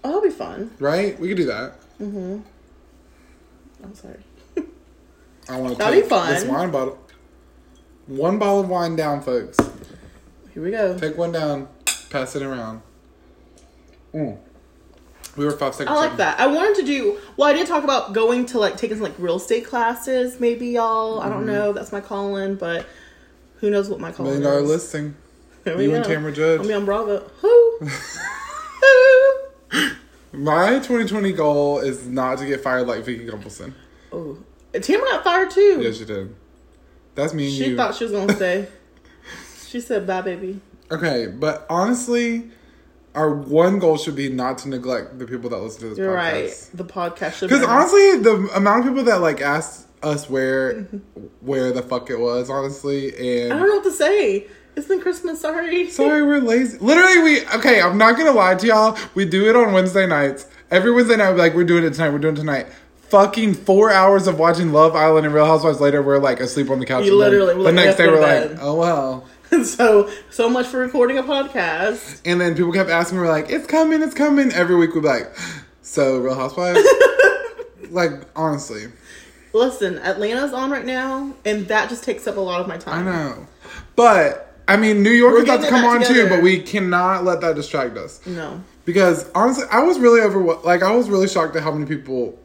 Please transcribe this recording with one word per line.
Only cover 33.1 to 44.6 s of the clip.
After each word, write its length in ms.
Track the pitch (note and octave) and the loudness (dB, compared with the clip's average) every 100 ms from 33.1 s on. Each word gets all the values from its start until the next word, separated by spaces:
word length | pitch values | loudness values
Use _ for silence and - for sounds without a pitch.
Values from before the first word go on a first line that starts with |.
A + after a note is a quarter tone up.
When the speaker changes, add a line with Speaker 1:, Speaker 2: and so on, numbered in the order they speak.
| A#2 A#2 | -12 -12
Speaker 2:
Gunvalson. 460 | G#2+ G2 - F#2+ - _ _ _ | -14 -16 -18 -18 -20 _ _ _
Speaker 1:
Oh. 260 | E3+ D#3 C#3 - _ _ | -14 -14 -16 -20 _ _
Tamra 280 | - G3 G4+ C5 | -8 -2 -2 0
got 140 | G#4+ | -2
fired, 260 | F4+ F4 F#4+ | 0 0 0
too. 300 | F#4+ G4+ D#4+ | 2 4 2
Speaker 2:
Yeah, 100 | - | -2
she 120 | A2 | -6
did. 300 | A2 G2+ G2 - _ _ _ _ _ _ _ | -10 -10 -12 -18 _ _ _ _ _ _ _
That's 180 | - D3+ | -8 -6
me 140 | D#3+ C#3 | -4 -6
and 80 | |
Speaker 1:
She 160 | C#3 C3 | -4 -4
Speaker 2:
you. 60 | B2 | -2
Speaker 1:
thought 180 | D3+ | -4
she 100 | - | -4
was 80 | A3+ | -6
gonna 220 | G3+ G3 | -4 -2
stay. 340 | G3+ F#3 F#3 G3 | -2 -2 -4 -6
Speaker 2:
<laughs> 60 | - _ _ _ _ - - - - - | -16 _ _ _ _ -20 -20 -20 -20 -14
Speaker 1:
She 120 | A#3+ | -12
said, 260 | A#3 G#3+ F#3 | -6 -6 -4
"Bye, 140 | F#3 | -6
baby." 380 | F#3+ F3+ F#3+ G3 _ _ _ | -6 -8 -10 -12 _ _ _
Speaker 2:
Okay, 340 | D#3+ D3+ B2+ G#2+ | -6 -4 -4 -6
but 400 | G#2+ D3+ - - | -6 -6 -6 -6
honestly, 840 | E3+ G3+ B3 A#3+ A#3+ A#3 A#3 A#3 _ _ _ _ _ _ D3 | -2 0 -2 -2 -2 -2 -6 -10 _ _ _ _ _ _ -2
our 180 | D#3 | -2
one 440 | D3 C3+ D3+ F3+ G3 | -2 0 2 2 2
goal 160 | F3 D3+ | 2 0
should 160 | D#3+ | -4
be 140 | C#3 C#3 | -6 -6
not 280 | B2+ B2+ | -4 -6
to 100 | B2+ | -6